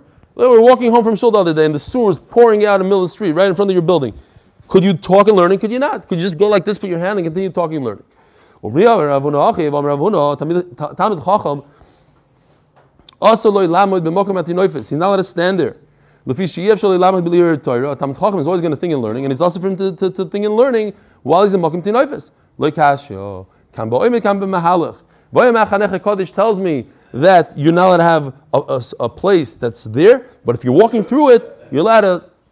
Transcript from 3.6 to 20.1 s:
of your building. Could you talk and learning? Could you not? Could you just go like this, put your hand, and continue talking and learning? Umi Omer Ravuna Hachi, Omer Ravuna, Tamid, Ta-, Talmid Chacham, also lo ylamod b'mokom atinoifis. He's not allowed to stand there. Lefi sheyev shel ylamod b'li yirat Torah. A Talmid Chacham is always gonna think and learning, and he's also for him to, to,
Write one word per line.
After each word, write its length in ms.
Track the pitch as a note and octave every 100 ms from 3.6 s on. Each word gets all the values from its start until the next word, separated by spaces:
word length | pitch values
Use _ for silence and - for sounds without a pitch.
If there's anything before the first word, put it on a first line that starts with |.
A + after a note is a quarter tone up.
| G3+
of 20 |
your 100 | F#3
building. 300 | E3 E3+ B2 - - _ _ _ -
Could 160 | F#3+
you 100 | F#3+
talk 340 | F3 - F#3+ G3+
and 80 | G3+
learning? 220 | F3 F#3+
Could 100 | G#3+
you 80 | B3
not? 300 | C#4+ G#4 -
Could 100 | E3+
you 60 |
just 140 | F#3+ D#3+
go 100 | G#3
like 160 | G#3
this, 140 | G3+ G3
put 120 | G3
your 80 | E3+
hand, 200 | F3+ G#3
and 80 | E3
continue 240 | D#3+ F#3+
talking 260 | F3+ E3 D#3
and 80 |
learning? 200 | B2 G2 _ _ _ _ _ _
Umi 220 | G#2+ B2+
Omer 240 | A#3 A3 D3
Ravuna 460 | C#3 C#3+ C#3+ F#3
Hachi, 180 | A3 D3+
Omer 180 | D3 C#3+
Ravuna, 480 | C#3+ F3+ F#3 D3 C#3+
Tamid, 380 | D#3 F3 F3+ E3+
Ta-, 160 | D3+
Talmid 320 | C#3+ G3+ F3+
Chacham, 380 | E3+ G3+ E3 D3 - _ _ _ _ _ _ _ _ _ _ _ _ _ _ _
also 280 | G3 A3+ A3+
lo 160 | G3+ F3+
ylamod 360 | E3+ G3+ F#3+
b'mokom 400 | D#3+ F3 G3 F#3
atinoifis. 480 | E3 F3 F#3+ D3+ G#2+
He's 20 |
not 160 | C#3+ F#3+
allowed 80 | G3
to 80 |
stand 360 | F#3 F3+ F3 F#3+
there. 160 | B2 - _ _ _ _ B2+
Lefi 180 | B2+
sheyev 360 | F#3+ - F#3+ G#3+
shel 100 | G3+
ylamod 340 | F#3 F#3 F#3+ E3+
b'li 120 | F3
yirat 240 | E3+ D3+
Torah. 300 | - A#2+ C#3
A 40 | C#3
Talmid 220 | C#3 C3+
Chacham 220 | G3+ G3
is 60 | C#3+
always 140 | F#3
gonna 160 | E3 C#3
think 160 | F3+
and 80 | D3
learning, 240 | A2 A#2
and 80 | C3+
he's 80 | C3+
also 200 | F3 F3
for 80 | F#3+
him 80 | F3+
to, 160 | F#3+
to, 180 | E3 F#3+